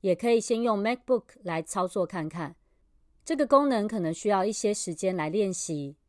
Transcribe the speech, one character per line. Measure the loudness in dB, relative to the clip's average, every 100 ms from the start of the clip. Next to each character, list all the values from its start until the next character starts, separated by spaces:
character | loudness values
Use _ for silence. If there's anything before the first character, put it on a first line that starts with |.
也 | 0
可 | 0 4
以 | 2
先 | 2 0
用 | 2 2
MacBook | 0 -2 0 -2 -2 -14
来 | -6 -6
操 | -4 -2 -2
作 | 0 -2
看 | -4 -6
看。 | -6 -10 -12 _ _ _ _ _ _ -6
这 | 0
个 | 6
功 | 6 6
能 | 2 0
可 | -2
能 | -4
需 | -2 0
要 | 2
一 | 0
些 | 0 -2
时 | -2 -4
间 | -2 -2
来 | 0 -2
练 | 0 0
习 | -2 -6 -6 -6 -12